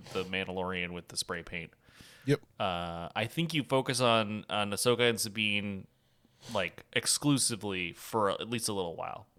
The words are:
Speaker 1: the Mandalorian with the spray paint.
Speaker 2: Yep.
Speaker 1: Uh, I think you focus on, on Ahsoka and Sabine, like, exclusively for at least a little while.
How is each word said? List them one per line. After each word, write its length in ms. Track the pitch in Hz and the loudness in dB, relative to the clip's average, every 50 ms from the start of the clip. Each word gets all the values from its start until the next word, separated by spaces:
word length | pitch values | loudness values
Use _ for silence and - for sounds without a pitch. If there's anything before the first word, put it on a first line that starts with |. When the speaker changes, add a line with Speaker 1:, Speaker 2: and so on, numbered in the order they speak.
| - - | -10 -6
Speaker 1:
the 120 | - 95 90 | -4 -4 -4
Mandalorian 640 | 92 95 95 95 92 90 95 90 92 92 90 90 87 | -2 -2 -2 -2 -2 -2 -2 -2 -2 -2 -2 -4 -4
with 180 | 87 87 - - | -6 -10 -10 -8
the 80 | - | -6
spray 260 | - - - 90 85 | -6 -4 -4 -4 -6
paint. 280 | 82 - 92 85 82 - _ _ _ - - - - - - - - | -6 -8 -10 -10 -10 -12 _ _ _ -20 -20 -20 -20 -20 -18 -8 0
Speaker 2:
Yep. 140 | 135 143 - - _ _ - | 0 0 0 0 _ _ -2
Speaker 1:
Uh, 480 | 110 92 87 87 87 85 85 85 85 - - | -2 0 0 -2 -2 -4 -4 -6 -6 -4 -2
I 100 | 107 110 | -2 -2
think 280 | 113 - 165 170 160 165 | 0 0 -2 -2 0 0
you 80 | 147 | -2
focus 380 | 113 - 135 131 127 - 127 120 | 0 2 2 2 2 2 2 4
on, 440 | 127 120 113 113 107 104 107 104 - - | 6 6 6 6 4 2 -2 -6 -4 -2
on 200 | 95 104 104 101 | -2 0 0 0
Ahsoka 360 | 101 - - 123 120 110 120 120 | 0 2 4 4 6 6 6 4
and 100 | 113 104 | 4 2
Sabine, 680 | - 110 98 110 107 107 104 101 101 101 98 95 - - _ _ _ _ _ _ _ _ _ _ - - | -2 -4 -2 0 0 2 2 0 0 -2 -6 -6 -10 -14 _ _ _ _ _ _ _ _ _ _ -12 -4
like, 320 | 117 101 90 85 - - - _ | -2 -2 -2 -2 -6 -12 -14 _
exclusively 1000 | - 120 - - - - 143 147 143 131 - - 117 95 104 104 95 92 87 85 | -2 -2 2 2 0 2 4 4 4 4 4 0 0 -2 -4 -4 -2 -2 -4 -4
for 380 | 87 - - - 117 110 104 98 | -6 -10 -10 -2 0 2 2 2
at 200 | 87 - 92 110 | 2 0 -2 -4
least 180 | 123 113 - - | -4 -4 -2 -2
a 40 | 104 | -2
little 220 | 98 90 85 80 | -2 -2 -4 -4
while. 320 | - 87 - - - - _ _ | -6 -8 -8 -8 -10 -14 _ _